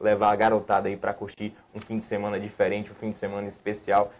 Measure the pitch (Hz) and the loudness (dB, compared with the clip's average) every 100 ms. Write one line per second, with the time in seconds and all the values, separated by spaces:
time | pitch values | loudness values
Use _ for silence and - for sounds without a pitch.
0 | 107 104 104 104 110 107 - 98 101 98 | 2 4 4 4 4 4 2 2 0 -2
1 | 98 - 101 - 107 - _ 107 - 110 | -4 -6 -10 -8 -10 -10 _ -16 -8 -8
2 | - 104 104 98 101 - 92 104 104 101 | -4 -4 -2 -4 -4 0 0 0 -6 -8
3 | 110 101 101 101 101 - 104 104 - 98 | -8 -6 -6 -6 -8 -8 -6 -4 2 2
4 | 101 | 2